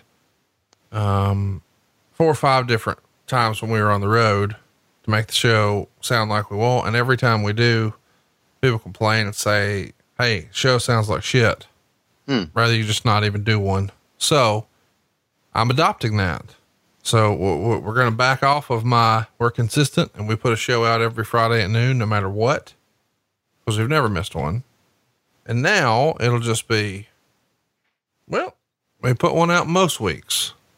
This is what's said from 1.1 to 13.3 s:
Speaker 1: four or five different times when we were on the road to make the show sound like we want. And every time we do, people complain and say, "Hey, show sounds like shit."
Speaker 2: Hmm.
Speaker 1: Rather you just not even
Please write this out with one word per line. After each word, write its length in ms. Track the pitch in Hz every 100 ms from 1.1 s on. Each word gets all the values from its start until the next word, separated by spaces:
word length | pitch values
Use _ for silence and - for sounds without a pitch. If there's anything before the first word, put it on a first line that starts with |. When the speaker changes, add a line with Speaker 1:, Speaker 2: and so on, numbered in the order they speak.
| 98 98 98 98 87 _ _ _ _ _
Speaker 1:
four 140 | - 160
or 80 | 147
five 320 | 143 131 120
different 320 | 113 107 - _ _ -
times 340 | 127 113 107
when 100 | 113
we 100 | 110
were 100 | 104
on 100 | 101
the 60 | 98
road 480 | 117 110 101 101 107 _ _ _ _
to 60 | -
make 180 | 107 107
the 60 |
show 540 | - 120 110 104 101 92 _
sound 280 | - 120 107
like 200 | 104 104
we 60 | 101
want. 300 | 120 123 104
And 80 | 117
every 220 | 123 123
time 240 | 123 113
we 100 | 104
do, 420 | 110 120 113 110 - _ _ _ _ _ -
people 160 | 131 113
complain 460 | 90 95 107 110 104
and 100 | -
say, 580 | 104 104 101 101 78 - _ -
"Hey, 320 | 120 101 78
show 260 | - 135 123
sounds 320 | - 117 107
like 140 | -
shit." 420 | - 127 110 - - _ _ _ _ _ -
Speaker 2:
Hmm. 180 | 127 82
Speaker 1:
Rather 200 | 113 117 113
you 80 |
just 220 | 107 110 120
not 180 | 104
even 200 | 104